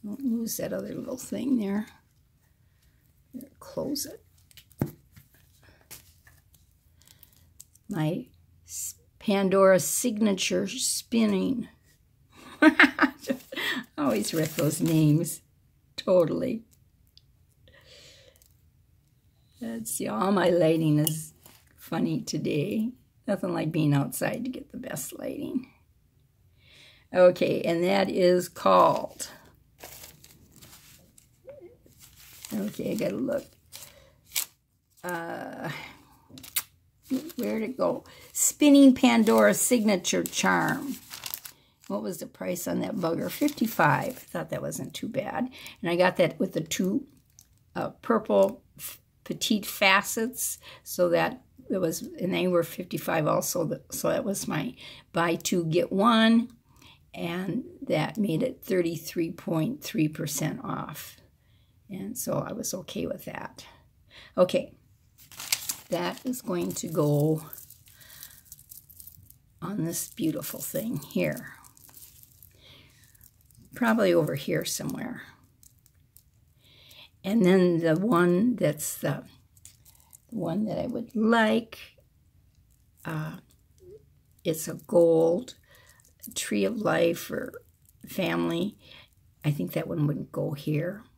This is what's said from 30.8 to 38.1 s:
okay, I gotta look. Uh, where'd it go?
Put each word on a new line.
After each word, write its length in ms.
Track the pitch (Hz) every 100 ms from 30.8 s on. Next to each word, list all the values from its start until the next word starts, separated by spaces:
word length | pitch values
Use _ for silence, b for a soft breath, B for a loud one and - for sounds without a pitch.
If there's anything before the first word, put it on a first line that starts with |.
| - - _ _ _ _ - 571 359 - _ - - - - - -
okay, 380 | 214 202 - -
I 40 | 180
gotta 200 | 175 196
look. 300 | - - - _ _ B B B B B B - - _ _ _ _ _
Uh, 680 | 175 175 165 170 - - 170 147 B B B B B - - - - _ _ _ - 262 311 -
where'd 280 | 208 220
it 140 | 220 254
go? 260 | 180 - -